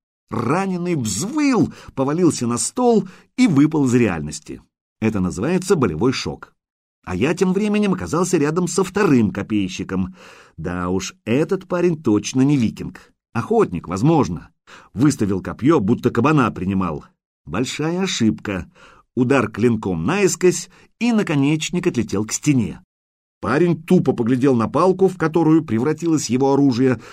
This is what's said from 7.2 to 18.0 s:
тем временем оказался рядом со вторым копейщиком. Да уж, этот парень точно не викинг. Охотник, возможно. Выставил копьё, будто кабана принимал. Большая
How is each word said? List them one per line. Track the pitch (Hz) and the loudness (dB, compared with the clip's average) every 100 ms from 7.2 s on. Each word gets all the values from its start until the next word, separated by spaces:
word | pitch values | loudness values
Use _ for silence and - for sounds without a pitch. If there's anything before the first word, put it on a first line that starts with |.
| 147 | -2
тем | 175 185 | 0 0
временем | 190 214 208 202 | 0 0 0 0
оказался | 185 175 156 180 175 | -2 -2 -2 0 0
рядом | 143 165 175 | 0 -2 -2
со | - | -2
вторым | 185 202 196 127 104 | -2 0 4 4 2
копейщиком. | 101 - 104 92 - 85 95 92 - - - - - | -2 -4 -4 -4 -6 -6 -4 -4 -8 -20 -20 -20 -12
Да | 85 90 90 | -8 -4 -2
уж, | 92 - - - | -4 -4 -8 -2
этот | 131 160 101 - | -2 0 -4 -4
парень | 180 175 156 | -2 0 0
точно | 117 104 - 131 | 0 0 0 0
не | 139 143 | 2 2
викинг. | 107 - 87 - - _ _ | 0 -4 -12 -14 -20 _ _
Охотник, | 113 - 226 180 82 - | -6 0 0 0 -2 -6
возможно. | 92 143 160 87 82 - _ _ - - | 0 2 2 0 -4 -12 _ _ -20 -12
Выставил | - 147 131 101 95 | 0 2 2 -2 -2
копьё, | 90 80 127 156 | -6 -2 2 2
будто | 98 123 117 | 2 0 0
кабана | - 135 156 110 | 0 2 2 2
принимал. | - 92 95 87 71 - _ _ _ - | -2 -4 -2 -2 -6 -12 _ _ _ -8
Большая | 92 131 - 156 175 | -6 -4 -4 -4 -4